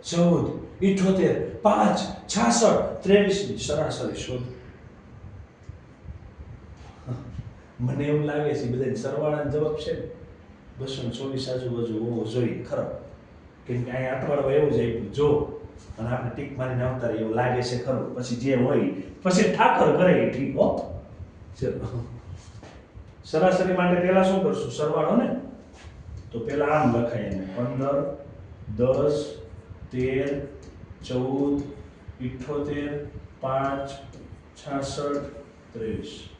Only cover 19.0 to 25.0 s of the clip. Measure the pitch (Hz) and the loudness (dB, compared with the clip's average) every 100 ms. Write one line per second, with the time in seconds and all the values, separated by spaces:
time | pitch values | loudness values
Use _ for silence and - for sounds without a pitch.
19 | - - 185 185 214 - 233 - - - | -8 -2 2 6 6 6 4 6 6 6
20 | 185 160 120 - 135 - - - - - | 6 6 4 0 -2 4 2 2 -4 -10
21 | - - - - - - 127 - 117 123 | -14 -16 -16 -16 -20 -4 -4 -2 -6 -6
22 | - 123 - - - - - - - - | -8 -12 -14 -16 -16 -20 -20 -20 -20 -20
23 | - - - 156 185 185 185 180 180 175 | -20 -20 -4 4 4 4 2 2 4 4
24 | 175 190 190 190 156 - 131 - 151 151 | 6 6 6 4 2 0 -4 -2 0 2